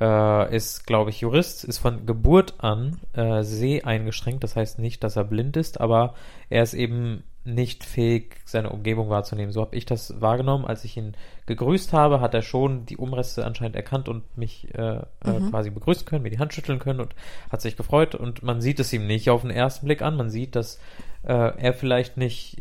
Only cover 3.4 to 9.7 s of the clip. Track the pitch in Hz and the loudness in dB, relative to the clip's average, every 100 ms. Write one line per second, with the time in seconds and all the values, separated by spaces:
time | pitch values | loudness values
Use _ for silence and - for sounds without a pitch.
3.4 | 107 107 123 147 139 110 110 - - 127 | 0 0 0 0 0 0 0 -4 -4 -2
4.4 | 110 - 107 - 117 - 110 104 101 110 | -2 0 -2 -2 -4 -2 -2 0 0 0
5.4 | 131 151 160 - 117 113 120 - - - | 0 0 -2 0 4 4 4 -2 -14 -14
6.4 | - 117 117 123 117 117 120 110 - - | -2 2 2 2 -2 -2 -4 -6 -10 -12
7.4 | 123 120 123 - - - 117 117 113 - | -4 -2 -2 -4 -6 2 4 4 0 -12
8.4 | - 113 107 104 104 110 107 104 101 104 | -4 -2 -2 -2 0 0 2 0 0 -4
9.4 | 101 101 107 | -4 -2 -2